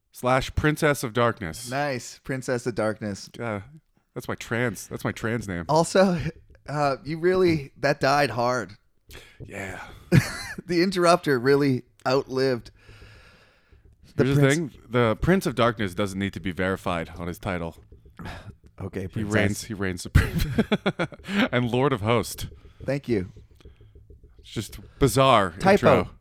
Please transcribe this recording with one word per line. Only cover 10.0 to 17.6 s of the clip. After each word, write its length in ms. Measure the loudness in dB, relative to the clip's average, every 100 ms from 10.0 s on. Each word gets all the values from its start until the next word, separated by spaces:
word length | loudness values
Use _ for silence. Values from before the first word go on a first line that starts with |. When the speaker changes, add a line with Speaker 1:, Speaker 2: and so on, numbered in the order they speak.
| 2
Speaker 2:
<laughs> 100 | 2 4 -4 -12 -14 -2
The 140 | 0
interrupter 560 | 2 4 4 4 4 2
really 460 | 4 4 4 0 -4 _ 0
outlived 640 | 0 0 0 0 0 -6 -20 -20 -20 -20 -20 -20 -20 _ _ _ -20 _ _ -8 0
the 80 |
Speaker 1:
Here's 120 | 2 4
the 40 |
Speaker 2:
prince. 140 | 4 4
Speaker 1:
thing. 160 | -2 -10 -4
The 280 | 2 2 2
Prince 280 | 2 2 2
of 80 |
Darkness 400 | 2 0 0 -4
doesn't 240 | -2 -4 -2
need 140 | -4
to 80 | -4
be 120 | -6
verified 600 | -4 -2 -2 -4 -4 -6 -10
on 100 | -10
his 100 | -8
title. 380 | -6 -6